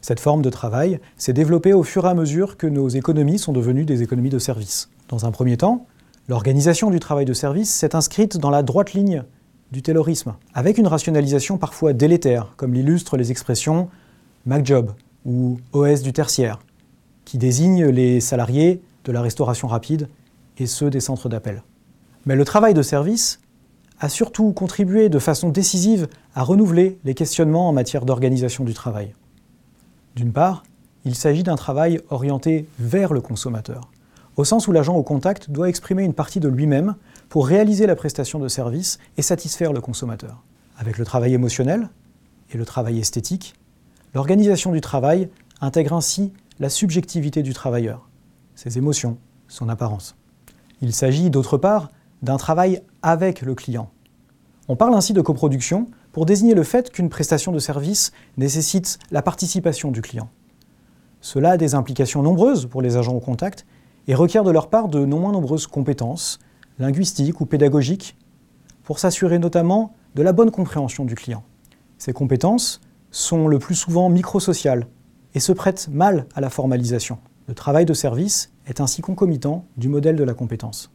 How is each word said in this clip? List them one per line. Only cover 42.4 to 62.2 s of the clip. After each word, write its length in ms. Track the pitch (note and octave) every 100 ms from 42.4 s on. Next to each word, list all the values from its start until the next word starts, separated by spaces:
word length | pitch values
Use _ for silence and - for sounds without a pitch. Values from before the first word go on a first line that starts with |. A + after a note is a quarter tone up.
| _
et 60 | A#2
le 80 |
travail 340 | A#2 - A#2 A#2
esthétique, 560 | A2 - - F#3 - _ _ _ _ _ _
l'organisation 580 | C3 C#3 G3 G#3 F#3+ F#3
du 80 | E3
travail 480 | - C#3 C3 F3 F#3 _ _ _
intègre 320 | C#3 E3 C#3+
ainsi 400 | E3 D3+ - G3 - _ _
la 120 | C#3
subjectivité 760 | - G#3 E3 - E3+ D3 D3
du 80 | C3+
travailleur, 560 | B2+ C3 A#2+ A2+ A#2 _ _ _ _ _ -
ses 220 | C3 A#2+
émotions, 380 | C#3+ C#3+ A#2+ A#2 _ _ _
son 220 | - A#2
apparence. 480 | A2+ A#2 G#2 - _ _ _ _ _ _ _
Il 120 | B2+
s'agit 380 | A2 C3 C#3 F3+
d'autre 260 | C3+ B2+ C#3+
part 320 | F#3 G#3+ D3+ _ _ _
d'un 160 | C#3+ C3+
travail 460 | - D#3+ F#3 F#3 - _
avec 400 | D#3+ E3 F#3+ E3+
le 140 | C3 B2
client. 340 | - A#2 A2 _ _ _ _ _ _ _ -
On 80 | B2+
parle 180 | A#3
ainsi 180 | A3+ F3+
de 80 | G3
coproduction 680 | E3 D3 D#3 C3+ B2 F#3 A#3 - _
pour 120 | -
désigner 300 | D#3+ G3+ A#3
le 80 | G#3
fait 260 | D#3+ B3 B3
qu'une 200 | - F3
prestation 420 | - D3+ D#3 -
de 80 | E3
service 540 | - C#3+ C#3+ G#3 - - _ -
nécessite 640 | C#3 D3 D3+ G3 F3+ - -
la 120 | D#3+
participation 680 | D#3+ - F3 F#3+ E3+ D3+ D3+
du 120 | A2+
client. 260 | G#2+ A#2 A2 _ _ _ _ _ _ _ _ _
Cela 300 | - C3+ D#3
a 60 | F3+
des 180 | D#3+
implications 480 | C#3 B2 B2+ C3 D3